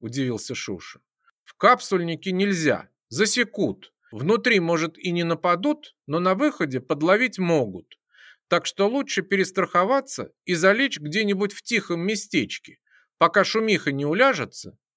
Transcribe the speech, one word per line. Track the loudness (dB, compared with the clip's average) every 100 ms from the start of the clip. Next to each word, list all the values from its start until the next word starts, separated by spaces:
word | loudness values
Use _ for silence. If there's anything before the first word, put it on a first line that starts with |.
Удивился | -10 -4 -4 -4 -6 -8
Шуша. | -10 -10 -12 -20 _ _ _ _
В | -20
капсульнике | 2 4 4 2 -2 -2 -4 -2
нельзя. | 0 0 2 2 0 -4 _ -6
Засекут. | 0 2 2 0 -2 -2 -4 -12 _ _
Внутри, | -6 0 2 2 2
может, | 2 0 -2 -6
и | -4
не | -2
нападут, | -2 0 0 2 0 -2 -6 _ -6
но | 0
на | 0
выходе | 2 0 0 -2 -4
подловить | -4 0 2 4 2 0
могут. | 0 2 0 -6 -16 -20 _ _ -20 _ -4
Так | -2 -2
что | 0 0
лучше | 0 -4 -4
перестраховаться | -2 0 0 -2 0 2 2 2 -2 -8 -10 _
и | -4
залечь | 2 4 4 0 -4
где-нибудь | -6 -2 0 0 -2
в | -4
тихом | -4 -4 -2 -4
местечке, | -2 -4 -2 -2 -4 -6 -16 -20 _ _ _ 0
пока | 2 4
шумиха | 2 0 0 0 0
не | -2
уляжется | 0 2 2 2 -4 -10 -16 -18 _